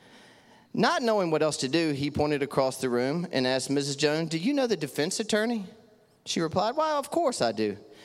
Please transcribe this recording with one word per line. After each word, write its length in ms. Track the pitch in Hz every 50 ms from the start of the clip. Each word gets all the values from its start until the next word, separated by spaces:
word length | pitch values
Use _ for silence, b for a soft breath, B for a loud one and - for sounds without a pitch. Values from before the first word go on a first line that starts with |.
| B B B B B B B B B B B B B B -
Not 280 | - 214 277 349 330
knowing 280 | 254 226 214 208 185 165
what 100 | 156 151
else 180 | 156 151 139 -
to 100 | 143 131
do, 240 | 151 170 165 156
he 180 | 143 131 147 143
pointed 320 | - - 147 151 147 135
across 360 | 139 139 - 147 135 131 127 -
the 100 | 131 127
room 400 | 120 120 127 135 147 175 170 -
and 160 | - 131 127
asked 240 | 127 131 131 - -
Missus 240 | 139 143 139 143 135
Jones, 360 | 139 151 147 151 160 165 151
"Do 80 | 160 165
you 160 | 175 269 294
know 120 | 277 262
the 100 | 233 202
defense 440 | 160 151 135 - 147 147 185 - -
attorney?" 460 | 214 220 226 208 214 240 240 214 185 - - - - - - _ _ _ _ _ _
She 160 | - - -
replied, 340 | 165 156 - 185 202 226 262
"Why, 180 | 311 311 311
of 200 | 302 285 262 -
course 280 | - 330 349 262 - -
I 120 | 123 113
do. 240 | 104 110 107 104 95 - - B B B B